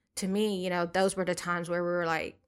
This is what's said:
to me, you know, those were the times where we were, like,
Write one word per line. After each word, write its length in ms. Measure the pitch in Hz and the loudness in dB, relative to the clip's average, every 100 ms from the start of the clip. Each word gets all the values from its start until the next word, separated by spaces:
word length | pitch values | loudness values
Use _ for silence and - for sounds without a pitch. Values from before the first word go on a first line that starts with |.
| _ - | _ -6
to 120 | 190 | -2
me, 340 | 196 214 190 | 0 0 0
you 60 | 185 | 0
know, 160 | 180 | 0
those 320 | 170 185 190 190 | 0 2 2 2
were 80 | |
the 100 | 180 | -2
times 360 | 175 175 175 170 | -2 -2 -2 0
where 120 | 175 | 0
we 80 | 175 | 0
were, 160 | 175 165 | 0 0
like, 320 | 160 160 - | 0 -2 -10